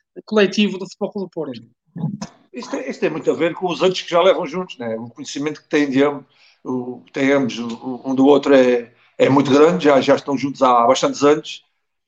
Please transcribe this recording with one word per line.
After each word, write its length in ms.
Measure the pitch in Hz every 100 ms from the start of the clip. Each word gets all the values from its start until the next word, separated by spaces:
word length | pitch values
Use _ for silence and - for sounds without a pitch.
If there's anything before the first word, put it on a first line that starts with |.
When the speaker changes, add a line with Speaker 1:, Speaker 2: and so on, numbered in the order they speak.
| _ 180
Speaker 1:
coletivo 540 | - 214 196 208 202 185
do 80 | 190
Futebol 240 | - 196
Clube 160 | 202 180
do 40 |
Porto? 320 | 165 143 113 - _ _ - - - - _ _
Speaker 2:
Isto 180 | 247 -
tem, 180 | 277 -
isto 100 | -
tem 100 | 208
muito 200 | 156 165
a 40 |
ver 200 | 127 170
com 120 | - 185
os 160 | 143
anos 180 | 185 180
que 100 | -
já 120 | 170
levam 240 | 185 151 160
juntos, 320 | 175 180 -
né? 180 | 117 110
O 120 | 120
conhecimento 540 | - 135 143 151 143
que 60 | -
têm 200 | 151 143
de 120 | 131
ambos, 220 | 143 143 - _ _ _
o, 400 | - 127 123 123 _
têm 200 | 147 135
ambos, 260 | 143 120 110
o, 440 | 117 117 127 123
um 100 | 135
do 120 | 131 139
outro 280 | 139 139
é, 380 | 135 127 120 - _ _ -
é 120 | 127
muito 220 | 139 131
grande, 340 | 139 156 180
já, 160 | 147 135
já 140 | 135
estão 220 | 139 - 131
juntos 260 | 139 135
há 240 | 131 120 120
bastantes 360 | 131 143 127
anos 420 | 143 156 - - _ _ _ _